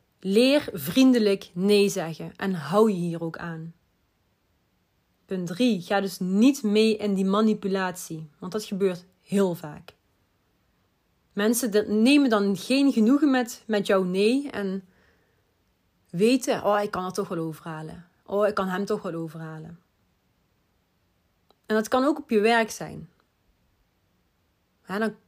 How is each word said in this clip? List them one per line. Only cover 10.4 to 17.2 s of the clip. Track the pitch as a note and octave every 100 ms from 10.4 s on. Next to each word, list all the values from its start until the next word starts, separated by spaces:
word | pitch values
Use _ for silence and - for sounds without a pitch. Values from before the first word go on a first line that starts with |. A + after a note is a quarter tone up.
| _ _ _ _ _ _ _ _ _ -
Mensen | G#3+ A#3+ B3
de-, | G3+ -
nemen | G#3+ A3+ D4 C4+
dan | A3 G3+ G3
geen | - C4 C#4
genoegen | A#3+ G#3+ C#4+ D4+
met, | C4 A#3+ - -
met | G#3 G3+
jouw | G3
nee | F#3 F#3 G#3 C4+ C#4+
en | - G3 F#3+ F#3+ _ _ _ _ _ _ _ _ _ _ _ _
weten, | E3+ A3 C4 C#4+ G#3
"Oh, | G3+ G#3
ik | G#3
kan | F3+ F#3
het |
toch | F3+